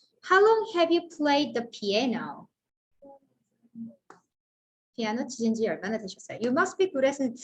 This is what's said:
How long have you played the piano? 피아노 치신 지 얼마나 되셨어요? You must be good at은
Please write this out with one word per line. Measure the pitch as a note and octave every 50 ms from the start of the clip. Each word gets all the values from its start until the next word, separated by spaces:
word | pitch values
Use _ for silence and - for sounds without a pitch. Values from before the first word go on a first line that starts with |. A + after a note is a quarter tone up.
| _ _ _ _ - -
How | F#4 F#4+
long | G#4 A4 A4+ A4 G#4 A4+ F4
have | F4 E4+ E4 E4+
you | E4+ E4+ -
played | - - D4 D4 C#4+ C#4+ D4 A#3
the | A#3 A#3+ A3+ -
piano? | - - G#3+ G3+ G3 A3 C4 B3 G#3 E3+ D3+ D3 D3 - - _ _ _ _ _ _ _ _ _ _ _ - C#4 C#4 C#4 C#4 _ _ _ _ _ _ _ A#3 _ _ A3+ A3+ A3+ - _ _ _ - _ _ _ _ _ _ _ _ _ _ _ _ _ _ _ _
피아노 | - A3+ G#3+ A3 B3 C#4
치신 | C4 - - A3+ A3+ A3
지 | A3 A3
얼마나 | F#3+ D#3+ - F3+ G3+ A3+ G#3+
되셨어요? | G#3 F#3 - - - - - -
You | G#3+ B3
must | B3+ D#4+ F#4+ F#4+ -
be | - F#4+ F#4+
good | - C4+ C4
at은 | C4+ C#4 C#4 C4+ B3 A#3 -